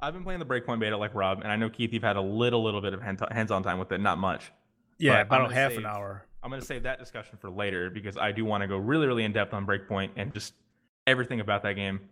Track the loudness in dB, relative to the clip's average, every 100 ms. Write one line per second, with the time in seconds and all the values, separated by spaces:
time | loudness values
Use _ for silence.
0 | -4 -4 -4 -4 -2 -2 0 0 2 0
1 | 0 2 2 2 0 0 0 0 -2 0
2 | 2 2 0 2 4 4 2 0 -2 -4
3 | -4 -4 -2 -2 0 0 0 -2 -2 0
4 | 2 2 0 -2 -8 -20 _ _ _ 0
5 | 4 6 6 4 4 2 2 0 -4 -6
6 | -8 -10 -14 -14 -10 -10 -8 -6 -4 -6
7 | -10 -14 -14 -14 -10 -4 -2 0 -2 -4
8 | -8 -2 -2 0 0 0 0 0 2 4
9 | 4 2 2 2 0 -2 0 -2 0 -2
10 | -2 -4 -6 -6 -10 -14 _ _ _ _
11 | 2 2 2 -2 0 0 0 -2 -2 -4
12 | -8